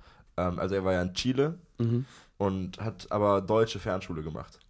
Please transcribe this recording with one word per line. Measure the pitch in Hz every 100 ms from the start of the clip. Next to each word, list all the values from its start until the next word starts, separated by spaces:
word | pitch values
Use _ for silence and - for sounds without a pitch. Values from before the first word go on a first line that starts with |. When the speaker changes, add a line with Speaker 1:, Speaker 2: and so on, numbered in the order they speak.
| - - - -
Speaker 1:
ähm, | 90 90
also | 92 98
er | 95
war |
ja | 92
in | 90
Chile | 90 123 127 147 175 - -
Speaker 2:
Mhm. | 117 120 135 - - -
Speaker 1:
und | 101 95 90 -
hat | 107 104 -
aber | 104 104 101
deutsche | 95 110 113 98
Fernschule | 110 95 - 80
gemacht. | 80 78 - -